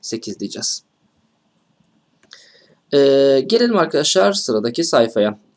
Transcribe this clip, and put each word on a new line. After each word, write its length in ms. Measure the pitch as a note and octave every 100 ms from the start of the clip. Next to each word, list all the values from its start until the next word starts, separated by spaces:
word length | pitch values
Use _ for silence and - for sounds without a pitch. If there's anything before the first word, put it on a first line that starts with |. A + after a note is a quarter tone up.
Sekiz 380 | - - - G2
diyeceğiz. 440 | G2+ - - - - _ _ _ _ _ _ _ _ _ _ _ _ _ _ - - _ _ _ _
Ee, 500 | C#3+ C#3 C#3 C#3 C3+ C#3+
gelelim 300 | A#3 A#3+ G#3
arkadaşlar 560 | D#3+ D3 D3+ F#3 G3
sıradaki 500 | G3+ - A2 A#2 A#2+
sayfaya. 560 | E3+ C#3 A#2 A2+ G#2 G#2 _